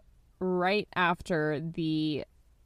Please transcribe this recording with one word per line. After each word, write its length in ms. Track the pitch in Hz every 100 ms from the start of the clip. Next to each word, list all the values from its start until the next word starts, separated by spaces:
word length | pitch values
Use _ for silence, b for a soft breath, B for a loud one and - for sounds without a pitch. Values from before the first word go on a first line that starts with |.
| - - _ -
right 480 | 185 180 180 208 -
after 640 | 185 175 180 - 165 151 147
the 640 | 165 165 160 156 156 143 - - _ _